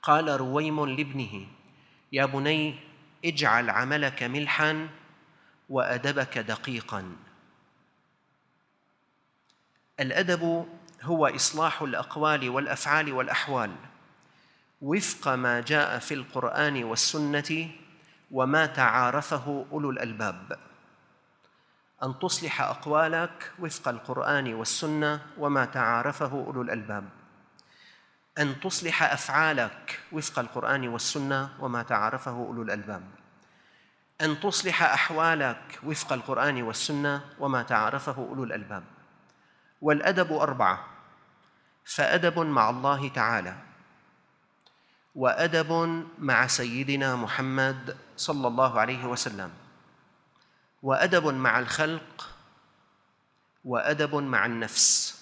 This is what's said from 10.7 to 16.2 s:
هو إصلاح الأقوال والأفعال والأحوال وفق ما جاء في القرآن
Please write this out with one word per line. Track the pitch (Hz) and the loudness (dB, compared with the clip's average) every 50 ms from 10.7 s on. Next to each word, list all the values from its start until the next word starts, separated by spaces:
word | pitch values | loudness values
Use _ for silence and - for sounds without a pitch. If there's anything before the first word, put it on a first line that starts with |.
| - - - - - - | -14 -20 -20 -20 -20 -14
هو | 123 147 175 160 151 | -4 -2 2 4 4
إصلاح | 135 - 135 - - - 156 160 160 143 - | 4 4 2 0 0 2 2 0 0 0 -2
الأقوال | 156 139 117 85 127 - - 151 151 151 151 143 131 123 | -4 -4 -2 -4 -4 -6 -4 0 2 2 2 2 0 -2
والأفعال | 123 135 143 - 139 - - 147 147 156 156 147 | -2 -2 -2 -2 -4 -4 0 2 2 2 2 0
والأحوال | 135 127 127 - - - - - 139 127 113 101 90 - - - - - _ _ _ _ _ _ _ _ _ _ _ _ _ _ _ _ | -2 -2 -2 0 -2 -2 -2 -2 -2 -2 -2 -4 -6 -12 -18 -20 -20 -20 _ _ _ _ _ _ _ _ _ _ _ _ _ _ _ _
وفق | 143 139 160 208 196 - - - - 143 | -4 -2 0 2 2 2 0 0 0 0
ما | 131 127 127 123 120 120 | 0 2 2 2 0 0
جاء | 117 135 151 151 143 - - 120 | 0 2 2 2 2 2 -2 -6
في | - - 151 | -4 -6 -6
القرآن | 139 | -6